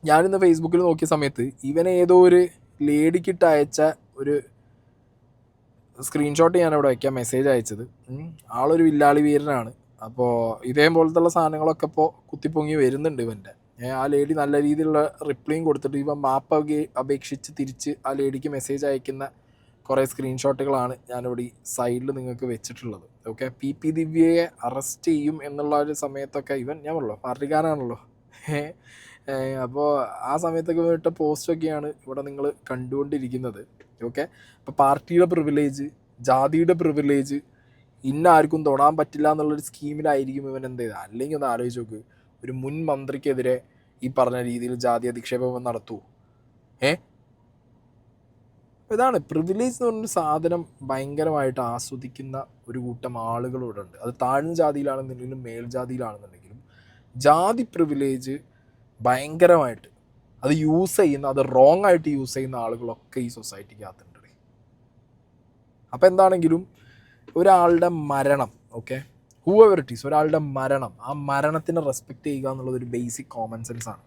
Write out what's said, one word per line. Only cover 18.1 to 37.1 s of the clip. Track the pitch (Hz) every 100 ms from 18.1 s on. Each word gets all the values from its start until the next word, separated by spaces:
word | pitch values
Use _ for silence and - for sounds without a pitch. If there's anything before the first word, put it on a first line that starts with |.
ലേഡിക്ക് | 139 139 135 147
മെസ്സേജ് | 143 - 139 143
അയക്കുന്ന | 135 127 135 139 _ _ _ _ _ -
കുറേ | 131 135
സ്ക്രീൻഷോട്ടുകളാണ് | - 135 127 139 135 135 135 123 127 _
ഞാനിവിടെ | 123 123 123
ഈ | 120 _ -
സൈഡിൽ | - 120 123 131
നിങ്ങൾക്ക് | 135 127 123 131
വെച്ചിട്ടുള്ളത്. | 113 - 123 120 98 - _ 113
ഓക്കെ, | 113 131 123
പി | 135 139
പി | 156
ദിവ്യയെ | 156 160 160 165 170 170 _
അറസ്റ്റ് | 123 127 135 - -
ചെയ്യും | 156 147 156
എന്നുള്ള | 143 143 147 147
ഒരു | 147
സമയത്തൊക്കെ | 147 143 139 139 147 131
ഇവൻ, | 139 123 156
ഞാൻ | 147 160
പറഞ്ഞല്ലോ, | 123 104
പാർട്ടിക്കാരനാണല്ലോ. | 156 147 143 156 160 151 127 110 _ _ _ - -
ഏ, | 151 147 - _ - - - -
ഏ, | 135 131
അപ്പോ | 135 127 135 147 143
ആ | 117 - 123 147
സമയത്തൊക്കെ | 170 165 165 165
ഇവൻ | 170
ഇട്ട | 165 165
പോസ്റ്റൊക്കെയാണ് | 170 151 147 - 165 160 151 147
ഇവിടെ | 151 127 135
നിങ്ങൾ | 139 139 143 143 -
കണ്ടുകൊണ്ടിരിക്കുന്നത്. | 127 127 139 143 147 127 127 127 98 - _ _ _
ഓക്കെ, | 117 117 156 _ - _
അപ്പൊ | -
പാർട്ടിയുടെ | 139 139 139 - 175 180
പ്രിവിലേജ്, | 170 151 147 147 135 143 _ _ _
ജാതിയുടെ | 123 131 135 151 170
പ്രിവിലേജ്, | 175 170 147 143